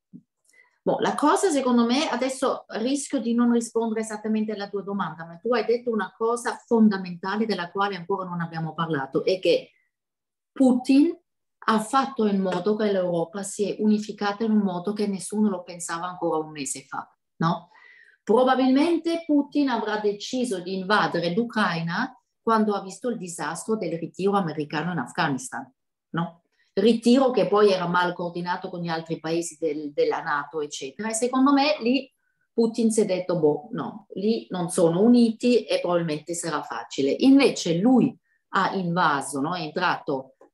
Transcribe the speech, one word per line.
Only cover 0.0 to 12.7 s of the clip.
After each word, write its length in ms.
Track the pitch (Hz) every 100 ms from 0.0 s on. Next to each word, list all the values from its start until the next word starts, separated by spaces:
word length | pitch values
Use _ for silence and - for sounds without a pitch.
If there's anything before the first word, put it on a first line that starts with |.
| _ - _ _ _ _ _ _
Boh, 160 | - -
la 140 | 190
cosa 340 | 208 302 392 392
secondo 380 | 285 247 240 233
me, 220 | 269 311
adesso 560 | 240 262 - 247 - -
rischio 500 | 214 240 285 - 277
di 140 | 226
non 200 | 233 240
rispondere 500 | 233 233 226 226 220
esattamente 500 | 220 214 220 220 214
alla 160 | 202 202
tua 140 | 202
domanda, 420 | 190 202 170 165
ma 120 | 170 170
tu 160 | 226
hai 100 | 240
detto 260 | 214 240 240
una 220 | 214 185
cosa 420 | - 226 233 240 -
fondamentale 920 | - 233 214 190 185 175 190 208 220
della 240 | 180 175
quale 260 | 196 202 185
ancora 320 | 170 190 180
non 140 | 175
abbiamo 320 | 160 165 160
parlato, 500 | - 160 147 135 156
è 140 | - 185
che 320 | 175 143 - _ _ _ _ _ _ _ _
Putin 640 | - 262 254 - 269 330 359 _ _ _ - -
ha 140 | 220
fatto 460 | 220 269 262 - 214
in 140 | 196
modo 360 | 190 185 208